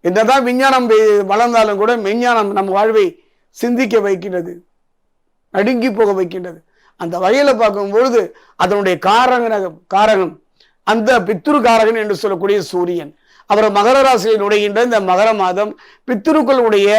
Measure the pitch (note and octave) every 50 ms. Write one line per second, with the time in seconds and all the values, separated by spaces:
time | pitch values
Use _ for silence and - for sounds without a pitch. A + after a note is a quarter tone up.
0 | _ E3+ F3+ G#3 A3+ G#3+ C4 C#4 B3 B3 B3 B3+ C4+ C4+ C4 B3+ B3 A#3 A3 G#3+
1 | A3 G#3+ G#3 G#3 G3+ F#3+ G3 G#3+ A#3+ A#3+ A#3+ A#3 A3 G#3+ G#3 F#3+ G#3 A3 A#3+ A#3
2 | G#3 G3 G#3 A#3 A#3+ B3 A#3+ A3+ G#3 G3 G3+ G3 F#3+ G3 F#3+ G3 G#3+ A3 A3 A3
3 | G3+ F3 - _ _ _ _ _ _ _ _ - - A#3+ B3 A#3 C4 G#3+ A3+ A3+
4 | G3+ G3+ G3 F3 E3+ G3+ F3+ F3+ E3+ F3 F3 F3 _ _ _ _ _ _ _ _
5 | _ _ _ _ _ _ _ _ _ _ - F#3 G3+ A3+ C4 A#3+ A3+ C4 G#3 G#3
6 | A3+ G3+ G3+ F#3+ F#3 E3+ E3+ F#3 F3+ F3+ E3 D#3+ _ _ _ _ _ _ _ _
7 | F3 E3+ E3+ F3 F#3 F#3+ A3+ C#4 C#4+ C#4+ B3+ G#3+ A3+ G#3+ G3+ G3+ G3+ G3+ G3 A3
8 | B3+ C4+ E4+ A4+ F#3+ - - - _ _ _ _ F3+ F#3 G#3 G3+ G3+ F#3+ F3+ D#3
9 | - F#3+ G#3 A#3 B3+ B3 B3 B3 A#3+ A3+ A3 G#3 F#3+ F3+ D#3 - _ _ F#3+ F#3+
10 | G#3 A3 A3 F#3+ F#3 D#3+ D#3 - _ _ _ _ _ _ _ _ _ - G#3+ A3+
11 | A3 A3+ C4 A#3 F3+ F3+ A3 E3+ _ D4 D4+ D4 A3 A#3+ A3+ A3+ A3 G#3+ A3+ A3+
12 | G#3+ G#3+ G3+ E3+ - G#3 G3 E3+ F#3 G3 G3+ G#3 F3 - - F3+ F3 F3 F3+ E3+
13 | D3+ D3 - _ _ _ _ _ _ _ G#3 G#3 A3 G#3+ G3+ G3+ G3+ A3+ B3+ C4+
14 | C4+ C4 B3+ A3+ F3+ A3 A3 G#3+ G3+ G3+ G#3 G#3+ G#3 G#3 G3+ G#3+ A#3+ B3 A#3 G#3+
15 | G3 F#3 F3+ F#3 G#3 A3+ A3+ G#3 F#3+ F#3 F3+ G3 G#3+ G#3+ - _ - - - _
16 | _ - B3 G3+ G#3 D#4+ D#4 D#4 C#4 A3+ C4+ C4 A#3+ A3+ G#3+ G3+ G3 G3+ G#3